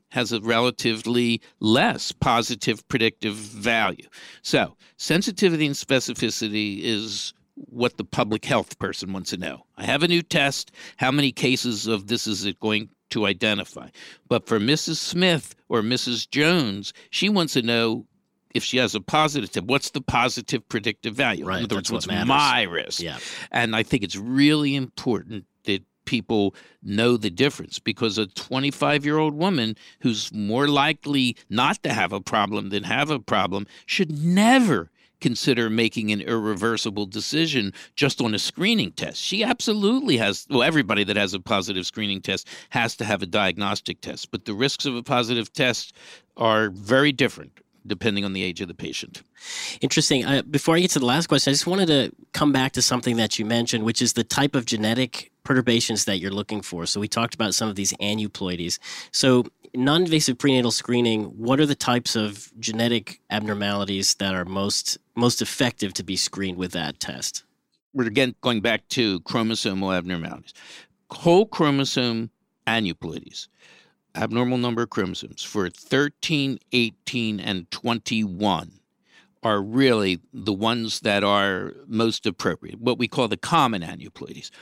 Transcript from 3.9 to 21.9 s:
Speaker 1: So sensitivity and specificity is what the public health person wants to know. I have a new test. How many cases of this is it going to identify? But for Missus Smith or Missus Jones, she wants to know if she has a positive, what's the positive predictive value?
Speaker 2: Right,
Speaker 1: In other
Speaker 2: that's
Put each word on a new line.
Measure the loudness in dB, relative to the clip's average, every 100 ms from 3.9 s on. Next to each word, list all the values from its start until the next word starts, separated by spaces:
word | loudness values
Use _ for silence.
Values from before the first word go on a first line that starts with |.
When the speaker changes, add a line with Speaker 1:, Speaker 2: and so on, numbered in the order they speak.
| -2 -14 -20 -20 -14
Speaker 1:
So | -2 0 0 -4 _ -8
sensitivity | 0 0 0 2 2 4 0
and | -2
specificity | 0 0 0 -2 -2 -2 -2 -2 -2 -2
is | -2 -2 -4 -8 -10 -12 _ -20
what | -12 -2 -2 -2
the |
public | -6 -2 0 0 2
health | 0 0 -4
person | -6 -6 -8
wants | -8 -8
to | -8
know. | -8 -10 _ -8
I | -2
have | 2
a | 2
new | 2
test. | 0 0 0 0 -8 -16 -14 -2
How | 2
many | 4 2
cases | 2 2 2 0 -2 -2
of | -2 -2
this | -4 -2
is | -4 -4
it | -4
going | -2 -2 -4 _ -8
to | -2 0
identify? | 0 0 0 -4 -14 -18 -20 -20 -12 -2
But | 0 2
for | 2
Missus | 2 2 0 -4
Smith | -4 0 2 2 -2 -14 -4
or | -2
Missus | 0 0 -2 -4 -2
Jones, | 2 4 4 2 -4 -8 -14 -8
she | -2 2
wants | 2 2
to | 0
know | 2 2 2 0 -6 _ _ _ _
if | -4
she | -2 0
has | 0 -2
a |
positive, | 0 2 2 0 -4 -4 0
what's | -2 -2
the | -8
positive | -2 0 0 -2 -4 -6 -4
predictive | -4 -4 -4 -6
value? | 0 0 0 -4
Speaker 2:
Right, | -4
Speaker 1:
In | -2
other | -4
Speaker 2:
that's | -4